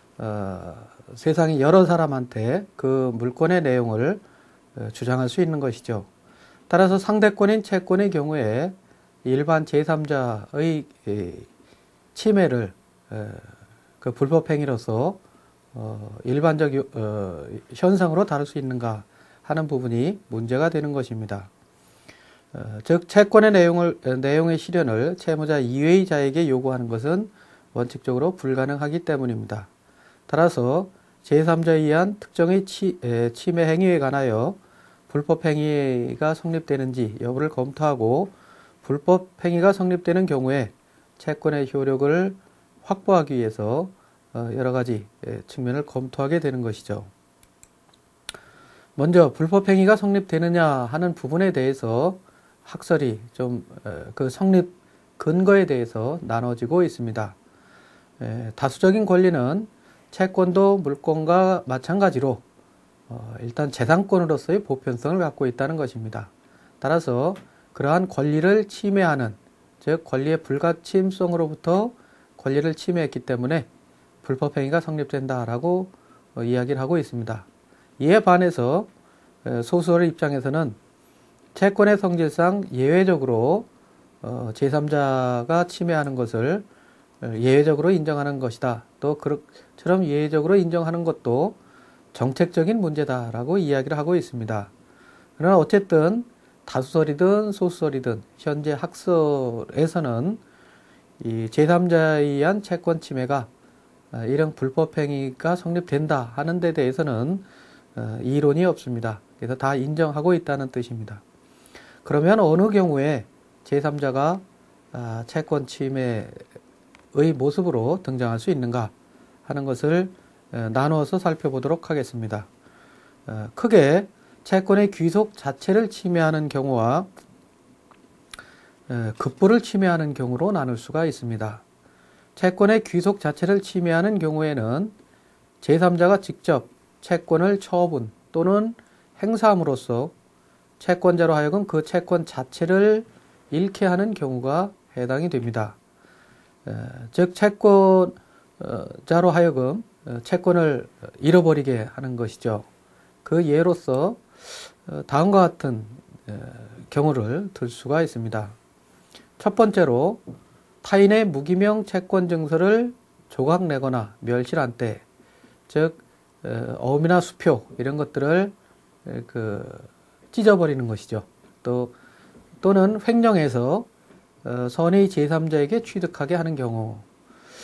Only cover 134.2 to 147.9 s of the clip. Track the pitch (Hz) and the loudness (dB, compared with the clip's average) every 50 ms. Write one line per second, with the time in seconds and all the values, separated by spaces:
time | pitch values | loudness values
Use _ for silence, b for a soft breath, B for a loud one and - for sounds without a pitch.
134.2 | 156 156 156 156 156 151 147 127 110 113 123 160 208 214 - _ b b b b | -2 -2 -2 -2 -2 -2 -2 -2 -2 -2 -2 -2 -4 -6 -10 _ b b b b
135.2 | b b b b b b b _ - - 151 165 180 180 175 165 175 180 - 196 | b b b b b b b _ 0 2 4 4 4 2 4 4 4 4 4 2
136.2 | 190 - - - - - 156 123 - - _ _ _ _ _ _ - - 175 165 | 0 -6 -12 -8 0 0 0 0 0 -6 _ _ _ _ _ _ -4 -4 -4 -2
137.2 | - - 165 160 175 196 202 196 - - 185 175 175 165 156 127 117 110 - _ | 0 0 0 2 2 2 0 -2 -4 -2 0 0 0 0 0 -4 -6 -6 -12 _
138.2 | _ _ - 165 165 185 202 208 220 226 233 b b b b b b b b - | _ _ -4 0 2 2 2 2 0 -2 -6 b b b b b b b b -6
139.2 | 196 214 226 220 226 214 202 175 160 147 131 120 - - 120 117 139 175 - _ | -4 -2 -2 2 4 4 4 4 2 0 -2 -4 -4 -4 -4 -4 -4 -6 -10 _
140.2 | _ _ b b b b b b b b b _ - - 175 175 - 180 175 170 | _ _ b b b b b b b b b _ -2 -2 -2 2 4 2 4 4
141.2 | 170 160 156 151 147 147 175 208 196 - - 156 156 - - 175 175 - 180 165 | 4 4 4 2 2 0 0 -2 -2 0 -2 -2 -2 0 -2 -2 0 0 0 0
142.2 | 160 - - - - - - - 170 165 185 196 202 214 214 220 226 b b b | -2 -4 -8 -10 -10 -10 -6 -4 0 2 4 4 6 4 4 2 0 b b b
143.2 | b b b b b - 143 160 190 196 196 - 202 185 180 185 202 226 202 - | b b b b b -6 -2 -2 -2 -2 -2 0 0 2 2 2 0 -2 -4 -4
144.2 | 151 135 127 123 123 135 143 175 196 202 - _ _ _ - 131 123 120 131 143 | -4 -4 -4 -4 -2 -2 0 0 -2 -2 -8 _ _ _ -8 -6 -4 -2 -2 -2
145.2 | 165 175 - 123 117 117 113 117 107 104 - _ _ _ b b b b b b | -2 -2 -2 -2 -4 -2 -4 -4 -4 -6 -8 _ _ _ b b b b b b
146.2 | b b b b b b b b - - 110 110 113 123 123 127 120 113 - 170 | b b b b b b b b -12 -10 -10 -10 -10 -12 -14 -16 -16 -8 0 0
147.2 | 180 180 - - 208 208 202 - - 208 196 196 196 190 | 0 0 2 0 0 0 0 4 4 6 8 8 8 6